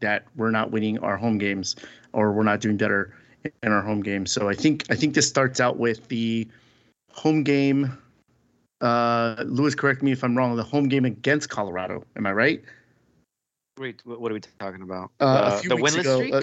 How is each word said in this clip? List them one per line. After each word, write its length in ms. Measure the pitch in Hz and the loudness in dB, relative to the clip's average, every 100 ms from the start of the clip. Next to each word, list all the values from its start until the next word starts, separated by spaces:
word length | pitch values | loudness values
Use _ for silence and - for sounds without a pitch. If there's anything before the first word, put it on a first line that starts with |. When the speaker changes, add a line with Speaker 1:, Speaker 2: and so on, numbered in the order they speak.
Speaker 1:
that 260 | 107 104 - - | -4 -2 -4 -4
we're 140 | 113 | -2
not 200 | 110 113 | 0 -2
winning 280 | 107 107 110 | -2 -2 -2
our 180 | 101 98 | -2 -2
home 220 | 117 107 | 0 0
games 380 | 101 98 92 - - - - | -2 -4 -6 -8 -14 -20 -8
or 180 | - 107 | -2 0
we're 100 | 104 | 2
not 180 | 107 104 | 2 2
doing 160 | 110 104 | 0 0
better 380 | 107 101 95 - - _ - - | 0 0 -2 -10 -20 _ -14 -8
in 100 | 113 | -2
our 100 | 104 | 0
home 200 | 98 104 | 0 -2
games. 280 | 101 101 92 | -2 -4 -4
So 180 | - 101 | -2 -2
I 40 | |
think, 300 | 101 156 147 - | 0 0 0 -2
I 60 | 127 | -2
think 180 | 156 | 0
this 120 | 139 139 | 2 2
starts 340 | - 131 127 | 2 0 2
out 180 | 123 - | 0 2
with 300 | 117 110 - | 0 -2 -4
the 380 | 120 113 113 110 - _ _ _ _ _ | -4 -2 -2 -4 -10 _ _ _ _ _
home 320 | - 156 156 | -4 2 2
game. 540 | 139 143 139 139 135 131 - _ _ _ _ _ _ _ | 2 2 4 2 0 -4 -16 _ _ _ _ _ _ _
Uh, 600 | 120 120 120 117 117 110 - | 0 2 2 2 0 -2 -4
Lewis, 280 | 127 147 | 0 0
correct 280 | 139 143 135 | 2 0 2
me 100 | 139 | 0
if 100 | 131 | 0
I'm 140 | 127 120 | 0 2
wrong, 200 | 123 117 | 2 0
the 60 | |
home 260 | 113 143 143 | -2 0 2
game 180 | 135 127 | 2 0
against 420 | 104 - 147 147 | 0 0 0 -2
Colorado. 560 | - 101 90 92 92 - - | -6 -4 -4 -6 -8 -10 -6
Am 100 | 101 | -2
I 60 | |
right? 300 | 98 127 160 - - _ _ _ _ _ _ _ _ _ - | 2 2 0 -6 -20 _ _ _ _ _ _ _ _ _ -12
Speaker 2:
Wait, 240 | 131 117 | -10 -10
wh-, 160 | 123 117 | -14 -8
what 100 | 117 | -6
are 40 | |
we 60 | 107 - - | -6 -8 -12
talking 240 | 98 92 | -10 -10
about? 280 | 92 92 92 - | -10 -10 -10 0
Speaker 1:
Uh, 40 | |
a 20 | 135 | 4
Speaker 2:
Uh, 320 | 131 104 101 | 4 4 2
Speaker 1:
few 120 | - | 0
Speaker 2:
the 60 | 123 | 2
Speaker 1:
weeks 200 | 143 156 | 2 2
Speaker 2:
winless 40 | |
Speaker 1:
ago, 180 | 139 131 | 2 2
Speaker 2:
streak? 160 | 127 | 2
Speaker 1:
uh, 80 | 135 | -2